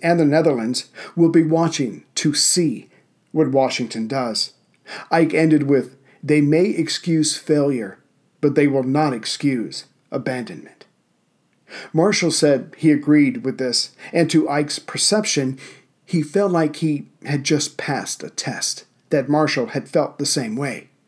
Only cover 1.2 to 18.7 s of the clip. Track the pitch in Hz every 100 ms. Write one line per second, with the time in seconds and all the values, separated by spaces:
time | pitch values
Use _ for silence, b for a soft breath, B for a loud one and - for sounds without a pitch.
1.2 | 165 165 156 160 165 - 123 - - -
2.2 | 156 147 - 185 160 110 - b b _
3.2 | _ 156 143 135 131 - 113 113 110 135
4.2 | 120 107 - _ _ _ B B B 165
5.2 | 156 - 160 151 139 139 123 - b b
6.2 | 143 151 147 156 202 - 156 - 175 160
7.2 | 151 - - 151 143 127 98 - _ _
8.2 | _ _ 147 139 143 135 127 143 151 120
9.2 | - - 143 127 95 - - _ _ 131
10.2 | 123 127 113 85 - _ - _ _ _
11.2 | _ _ _ _ _ B B 156 190 190
12.2 | 170 - 147 135 - - 156 147 147 151
13.2 | 139 120 127 120 127 117 - B B 170
14.2 | 165 160 156 143 147 - - - - 214
15.2 | 208 - 131 131 B B B _ _ 170
16.2 | 147 196 202 170 156 151 160 143 - _
17.2 | 139 143 131 151 - - - 123 98 -
18.2 | - - - 110 -